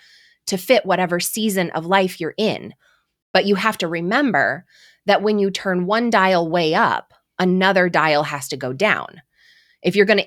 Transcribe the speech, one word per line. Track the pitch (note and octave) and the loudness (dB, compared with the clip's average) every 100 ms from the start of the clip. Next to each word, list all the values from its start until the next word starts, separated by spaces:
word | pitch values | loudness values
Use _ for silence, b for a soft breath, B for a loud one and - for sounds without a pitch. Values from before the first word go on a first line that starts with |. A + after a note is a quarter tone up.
| b b b b - | b b b b -8
to | F#3+ | -4
fit | - B3 F#3+ | 0 0 2
whatever | F3+ F#3 F3 | -2 0 -4
season | - A3+ G#3+ F#3+ E3+ | -4 -4 -2 -2 -4
of | D#3+ E3 | -4 0
life | G3 F#3+ F#3 | 0 0 -4
you're | E3 - | -8 -4
in. | G#3+ A2 E2+ - _ _ _ _ _ | -4 -4 -10 -20 _ _ _ _ _
But | F#3+ | 0
you | F#3+ | 0
have | F#3+ A3 G#3+ | 0 -2 -4
to | E3+ | -6
remember | E3 E3+ A#3+ C#4+ D3 A2+ C#3+ - b b b - | -4 -2 -2 -2 -2 -2 -4 -12 b b b 0
that | G3+ | 0
when | G#3 G#3 | 0 0
you | G3 | -2
turn | F#3+ G3 F3+ F3+ | -2 -4 2 6
one | A3 A#3+ | 6 4
dial | A3 F#3+ F3+ E3 | 2 4 2 2
way | F3 D#3+ | 0 2
up, | F3 G3 - - _ _ - | 2 2 -2 -6 _ _ -2
another | F3+ F#3 F#3+ F#3+ F3+ | 0 2 2 2 2
dial | E3 D#3 D3 | 0 2 0
has | D3+ D3 - | -2 -6 -10
to | C3+ | -8
go | B2+ | -8
down. | C3+ G#3 G2 - E3+ _ b b b b b | -2 -2 -2 -6 -18 _ b b b b b
If | - | -2
you're | G3+ G3 | 2 2
gonna | G3+ | 2